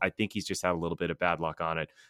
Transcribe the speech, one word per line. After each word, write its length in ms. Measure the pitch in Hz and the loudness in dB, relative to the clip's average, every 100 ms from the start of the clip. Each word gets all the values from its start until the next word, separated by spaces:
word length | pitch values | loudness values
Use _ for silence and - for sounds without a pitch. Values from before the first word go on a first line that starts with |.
I 80 | 92 | 0
think 240 | - 107 | 0 -2
he's 140 | 104 - | -2 -4
just 160 | 92 | 0
had 80 | 90 | 2
a 80 | 87 | 2
little 160 | 85 82 | 0 0
bit 160 | 85 | -2
of 80 | 80 | 2
bad 200 | 87 82 | 2 2
luck 220 | 82 78 | -2 -2
on 160 | 82 80 | -2 -2
it. 140 | 78 - | -4 -8